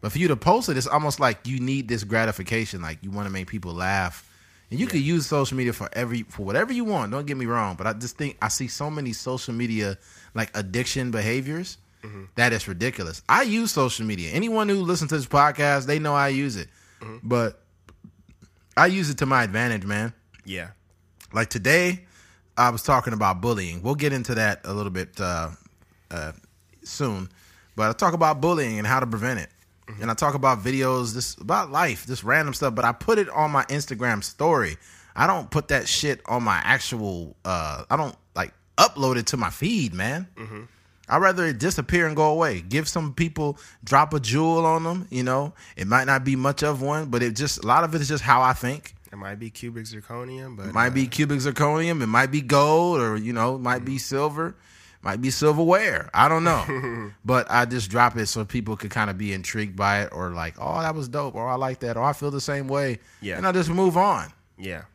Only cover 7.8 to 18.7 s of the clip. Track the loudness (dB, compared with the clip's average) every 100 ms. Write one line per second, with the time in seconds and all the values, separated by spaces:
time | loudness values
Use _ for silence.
7.8 | -4 -4 -8 -6 -8 -4 -4 -2 -6 -6
8.8 | -6 -6 -6 -6 -6 -6 -6 -4 -2 0
9.8 | -2 -4 -12 -20 -12 -6 -6 -6 -4 -2
10.8 | -2 -4 -2 -2 -2 -2 -4 -8 -10 -14
11.8 | _ _ -18 -16 -12 2 2 2 -4 -2
12.8 | -2 -2 -8 -8 2 4 4 0 0 2
13.8 | 0 0 -4 -4 -2 -2 0 0 2 0
14.8 | 0 0 0 -2 2 4 4 4 2 2
15.8 | 0 -2 2 2 2 0 -2 -6 -10 _
16.8 | _ _ -16 -12 -2 0 0 -4 _ _
17.8 | -20 -20 -20 _ _ _ _ _ _